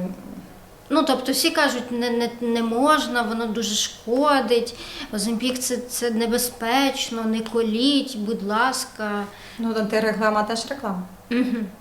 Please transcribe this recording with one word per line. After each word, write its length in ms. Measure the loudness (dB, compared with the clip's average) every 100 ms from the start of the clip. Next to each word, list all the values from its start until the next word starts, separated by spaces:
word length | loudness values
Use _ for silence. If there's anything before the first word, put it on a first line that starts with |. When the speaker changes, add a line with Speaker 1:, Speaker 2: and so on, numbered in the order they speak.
| -4 -8 -12 -16 -16 -20 -20 -20 0
Speaker 1:
Ну, 140 | 2
тобто 280 | 4 2 0
всі 180 | 2 2
кажуть, 420 | 4 2 2 -4
не, 180 | -2 0
не, 200 | 0 0 -2
не 220 | 0 0
можна, 580 | 2 2 4 4 2 0
воно 240 | 0 -2 -2
дуже 300 | -2 -2 -2
шкодить, 1000 | -4 -6 -2 2 4 4 4 2 0 -6 -14 -12 -6
Оземпік 460 | -2 0 0 0 -2
це, 180 | -2 -4
це 340 | -4 -4 0
небезпечно, 1120 | 0 2 2 0 -4 0 4 4 0 -4 -2
не 160 | 0 0
коліть, 800 | 0 0 2 2 4 4 0 -4
будь 260 | -4 -2
ласка. 800 | 0 2 2 0 -6 -6 -4 -4 -4 -10 -16 -6
Speaker 2:
Ну, 140 | -2 0
антиреклама 640 | 2 2 2 2 2 2
теж 220 | 0 -2 -4
реклама. 320 | -6 -4 -4 -6 -14 -4
Speaker 1:
Мгм. 360 | 0 0 0 -4 -10